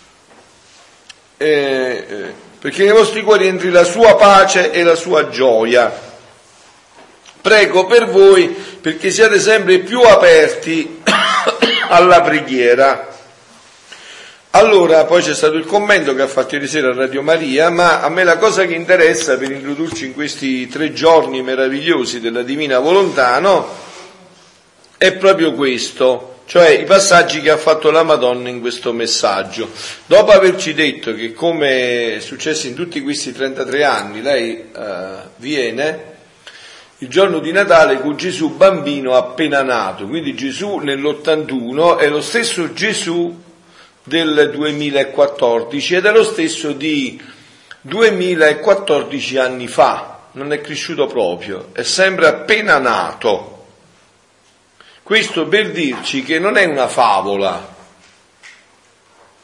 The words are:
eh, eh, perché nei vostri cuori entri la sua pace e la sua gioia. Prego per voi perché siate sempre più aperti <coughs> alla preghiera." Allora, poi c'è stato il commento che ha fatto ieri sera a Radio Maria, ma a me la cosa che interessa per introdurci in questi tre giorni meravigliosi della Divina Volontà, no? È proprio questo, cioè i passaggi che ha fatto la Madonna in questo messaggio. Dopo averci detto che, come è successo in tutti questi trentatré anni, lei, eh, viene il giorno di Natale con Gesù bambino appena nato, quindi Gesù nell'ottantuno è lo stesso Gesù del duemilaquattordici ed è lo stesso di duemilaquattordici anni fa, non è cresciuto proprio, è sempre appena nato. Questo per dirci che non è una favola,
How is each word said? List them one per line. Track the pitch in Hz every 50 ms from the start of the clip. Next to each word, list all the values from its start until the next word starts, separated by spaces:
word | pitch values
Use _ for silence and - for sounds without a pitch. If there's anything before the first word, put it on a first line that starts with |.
| _ _ _ _ _ _ _ _ _ _ _ _ _ _ _ _ _ _ _ _ _ - - _ _ _ _
eh, | _ 143
eh, | 156 151 143 139 135 135 131 127 127 120 - - - 101 104 95 90 - - - - - _
perché | - 143 - 175 196
nei | 202
vostri | 214 226 214 - - 220
cuori | 202 208 214 196 190
entri | 190 185 175 170 185
la | 175 175 170
sua | 175 - 226 226 214 190
pace | - 208 202 196 190 185 185 - 185 175 -
e | 156 175 170
la | 170 165
sua | 165 - 180 180 151 143 -
gioia. | 143 123 131 127 113 110 113 117 120 123 117 104 101 - - - - - - _ _ _ _ _ _ _ _ _ _ _ _ _ _ - - _ _ _ _ - _ _
Prego | - 196 214 214 196 - 170 185 185
per | 185 240 - - 190
voi | 190 196 196 196 190 185 170 139 - - - - - -
perché | - 160 156 - - 190
siate | 180 208 226 214 208 185
sempre | - 208 220 214 190 175 185 180
più | 185 - 233 254
aperti | 240 220 190 - 175 175 160 160 151 - - - - 160 165 160 151 - - - -
<coughs> | 208 - - - - - - - - - - 233 233 - - -
alla | - 175 170 175 180 175 170
preghiera." | - 160 156 151 135 131 131 127 120 120 120 131 135 135 123 - - - - - - - _ _ _ _ _ _ _ _ _ _ _ - - - - - - - - - - _ _ _
Allora, | - 185 220 220 208 185 170 165 160 156 151
poi | 156 170 175
c'è | - 156 147
stato | - 156 156 156
il | 160 160
commento | - 196 208 208 208 202 185 151 139 135
che | 131 135
ha |
fatto | - - 135 131 - 143
ieri | 143 143
sera | 131 151 156 135 127
a | 123
Radio | 127 131 127 135 139
Maria, | 139 156 165 165 160 135 131 143 160 170
ma | 175 175 175 170 156 -
a | - 147
me | 165 185 180
la | 170 165
cosa | 165 208 220 175 185 185
che | 175 165
interessa | 165 165 160 185 175 160 165 156 - - 147 131
per | 123 135 135
introdurci | 139 139 135 143 143 147 165 156 - - 135
in | 131 127
questi | 139 151 139 - - 143 131 131 127 127
tre | 123 - 143 156 151
giorni | 120 117 160 165 165 156 - 131 131 131
meravigliosi | 127 131 131 127 135 131 135 143 151 170 165 135 120 117 123 120
della | 113 117 117 123
Divina | 120 127 139 151 151 139 131 127
Volontà, | 139 160 185 196 190 170 135 139 127 123 123 143
no? | 175 202 185 151 - - - - - - - - - - - _ - _ _ _ _ _ _ _ _ _ _ _ _ _ _
È | _ 185 185 185
proprio | 190 190 190 190 156 165 156 120
questo, | 135 143 131 123 113 - - - - 127 127 123 120 - - - - _
cioè | - - 175 170 156
i | 139 107 -
passaggi | - 196 190 190 - 175 170 165 - 151 156
che | 139 156
ha | 151
fatto | 151 151 160 156 156 156 151
la | 156 165
Madonna | 165 160 151 131 127 123 123 123 123 123
in | 123 120
questo | 117 123 120 - - 123
messaggio. | 117 117 117 113 - - - 107 98 98 95 92 - 113 107 - - - - - - - -
Dopo | - 165 208 - 214
averci | 208 190 190 185 180 185 - 160 151
detto | 151 156 139 - - - 117 107
che, | 104 117 113
come | 113 - 165 170 170 156 147 139 131 127 123 123 120 120 117 113 107
è | 107
successo | 104 - 139 - - 156 151 151 -
in | 127 120
tutti | 151 - - - 147 135
questi | 143 143 - - 131
trentatré | 113 123 135 135 135 135 131 120 127 143 147
anni, | 139 120 104 101 101 104 110 113
lei, | 143 139 123 117 113 113 - - - -
eh, | - 107 104 92 90 92 95 95 - - - _
viene | _ 117 143 151 139 120 113 113 127 147 156 156 156 - - - - _ _ _ _ _ - - - - - - - - _ _
il | _ 135
giorno | 123 123 185 196 185 165
di | 156 143 160
Natale | 170 196 202 170 170 160 151 143 135 131
con | 135 151 143
Gesù | 143 170 185 - 139 160 143 -
bambino | - 190 196 190 156 139 143 147 139 131 127 127
appena | 127 123 - - - 156 143 143 139
nato, | 131 131 123 113 101 95 92 95 101
quindi | 101 143 170 156 139 127
Gesù | 113 135 135 - - 196 208 196
nell'ottantuno | 147 147 139 139 135 143 151 147 147 - 165 156 156 151 - 135 127 117 120 131 147 170 175 156
è | 104 147 147
lo | 147 151
stesso | 147 - - 240 226 - - 180 165 147 -
Gesù | - 190 220 196 - - 170 170 175 170 170 - - - _ _ _ _ _ _ _ - _ _ _
del | _ 127 147 165 165 156 151 151 147 -
duemilaquattordici | - 143 151 151 147 147 147 147 139 139 135 135 - 151 143 139 - - 131 120 117 117 117 - 143 143 131 - 180
ed | 185 185
è | 208
lo | 214 226 208
stesso | - - 175 160 156 - - - 147
di | 139 131 147 160 151 143 131 117 - - - - - - _ _ _ _ _ _ - _
duemilaquattordici | - 135 165 220 233 214 196 180 180 180 180 160 156 151 147 147 - 208 196 - 196 - 151 147 - - 143 131 - - 127
anni | 135 127 127 127 127 120
fa, | 117 - 165 143 120 - - - - - - - _
non | _ 131 139 147
è | 147 147
cresciuto | - - 151 - - - 165 147 135
proprio, | 135 135 123 101 87 90 87 - 104 95 92 - - -
è | 117 120
sempre | - - 185 190 190 190 175 160
appena | 151 - - - - 214 220 214 196 156 135
nato. | 127 123 110 95 87 80 76 - - 113 98 - - - - - - _ _ _ _ _ _ _ _ _ _ _ _ _ _ _ _ _ _ _ _ _ _ _ _ - _ _ _
Questo | - 208 220 214 - - 170 156
per | 151 190 214 208 175
dirci | 156 175 160 135 120 - - - 147 135 123
che | 139 160 160
non | 180 208 -
è | 214 190
una | 165 147 135 123
favola, | - - 131 120 110 98 95 95 101 101 98 98 95 87 85 - - - - - _ _ _ _ _ _ _ _ _ _ _ _ - - _ _ _ _ _ _ _ _ _ _ _ _ _ _ _ _ _